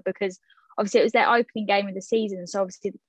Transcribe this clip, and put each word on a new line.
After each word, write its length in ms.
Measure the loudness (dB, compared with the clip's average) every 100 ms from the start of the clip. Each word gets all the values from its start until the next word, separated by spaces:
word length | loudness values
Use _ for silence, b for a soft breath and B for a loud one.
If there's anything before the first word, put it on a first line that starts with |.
| -4
because 340 | -4 -6 -6 b b b -6
obviously 220 | 0 4
it 60 | 4
was 60 |
their 160 | 4 4
opening 380 | 2 0 -4 0
game 220 | 0 0
of 80 | -6
the 80 |
season, 420 | -2 -2 -2 -6 -6
so 160 | -4
obviously 320 | -4 -4 -10 -10